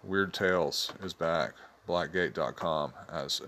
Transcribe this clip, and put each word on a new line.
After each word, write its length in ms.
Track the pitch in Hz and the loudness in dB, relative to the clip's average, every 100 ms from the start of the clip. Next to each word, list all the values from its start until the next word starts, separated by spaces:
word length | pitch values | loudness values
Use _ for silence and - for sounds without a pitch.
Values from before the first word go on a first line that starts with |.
Weird 300 | 95 98 95 | -2 0 0
Tales 580 | - 95 92 76 - - - | 2 4 4 4 0 -4 -6
is 120 | 95 | -10
back. 400 | 85 82 82 69 - - - - | -2 0 2 0 -4 -20 -18 -2
Blackgate 460 | 87 78 90 85 | 0 2 2 0
dot 240 | - 69 - | 2 -2 0
com 340 | 87 78 71 - - | 0 2 0 -6 -8
has 320 | 80 71 - | -6 -4 -4